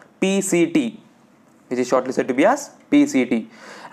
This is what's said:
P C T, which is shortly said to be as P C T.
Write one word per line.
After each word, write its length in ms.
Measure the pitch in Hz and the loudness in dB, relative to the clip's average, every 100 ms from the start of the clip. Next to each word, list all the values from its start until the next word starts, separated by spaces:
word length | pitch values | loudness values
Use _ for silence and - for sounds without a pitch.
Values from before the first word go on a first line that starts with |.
| - _ | -20 _
P 200 | 190 196 | -2 0
C 260 | 190 175 165 | 0 0 2
T, 340 | 165 117 - - _ _ _ _ _ - | 0 -2 -6 -18 _ _ _ _ _ -8
which 100 | 123 | -4
is 100 | 123 | 0
shortly 240 | 131 123 | 0 0
said 160 | 127 123 | -4 -2
to 60 | |
be 100 | 127 | 0
as 260 | 185 285 - - _ | 2 0 -6 -20 _
P 160 | 147 143 | 2 4
C 180 | 135 | 2
T. 240 | 120 117 107 - - - - | 0 -2 -4 -14 -20 -20 -4